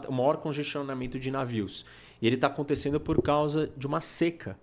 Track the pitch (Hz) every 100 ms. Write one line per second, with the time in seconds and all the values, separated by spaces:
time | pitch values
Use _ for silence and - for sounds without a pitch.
0 | - 127 135 156 156 143 143 147 139 131
1 | 127 131 131 135 123 110 101 - - -
2 | - - 113 127 143 - 143 139 139 147
3 | 156 156 - 147 151 156 151 139 139 160
4 | - - 170 170 101 95